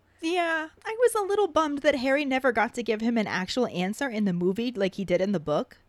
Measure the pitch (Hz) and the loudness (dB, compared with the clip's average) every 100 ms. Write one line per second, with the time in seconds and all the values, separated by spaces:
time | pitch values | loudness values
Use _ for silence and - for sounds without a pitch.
0 | _ _ 330 359 339 320 311 - - 453 | _ _ -2 0 0 -2 -6 -10 -8 2
1 | 480 453 381 403 403 302 311 285 302 277 | 2 4 0 2 2 2 0 2 2 2
2 | 254 277 294 262 262 233 220 - 226 214 | 2 0 2 2 2 2 0 -2 -4 -2
3 | 226 233 202 123 185 - 233 151 180 214 | 0 0 0 -2 -2 -2 -2 -2 -4 -2
4 | 277 220 202 175 175 196 240 240 190 - | -4 0 0 2 0 0 -4 -2 -2 -2
5 | 185 175 190 190 151 147 254 - | 0 0 2 -2 0 -2 -2 -10